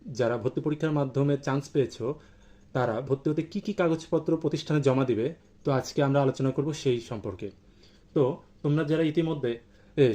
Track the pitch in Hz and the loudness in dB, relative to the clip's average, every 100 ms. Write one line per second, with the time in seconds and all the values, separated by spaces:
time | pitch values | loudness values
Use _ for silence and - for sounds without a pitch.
0 | 220 127 120 117 113 - 151 151 160 151 | -12 -2 0 0 -2 -4 -4 -2 0 0
1 | 135 139 143 143 139 135 139 151 123 - | 0 0 0 0 0 -4 0 0 0 -2
2 | 117 151 - - - - - 131 120 110 | -6 -6 -12 -20 -20 -20 -8 -2 0 -2
3 | 135 135 160 151 156 208 196 202 175 160 | -2 -2 0 -2 -4 -6 -4 0 0 0
4 | - 165 156 160 156 147 - 151 135 131 | 0 -2 0 0 0 -2 0 2 4 4
5 | 127 107 127 165 _ - - 131 - - | 2 0 -2 -4 _ -8 -2 0 0 0
6 | 139 139 135 131 135 131 147 143 139 120 | 2 4 2 2 0 0 -2 -2 0 0
7 | 113 107 107 92 101 - - - - - | -2 -8 -8 -8 -10 -12 -20 -20 -20 -20
8 | - 165 131 170 - - 147 147 147 156 | -6 0 0 0 -10 -6 -2 0 2 2
9 | 160 151 160 156 127 117 - - - - | 2 0 0 -2 -4 -4 -10 -20 -8 2
10 | 131 | 4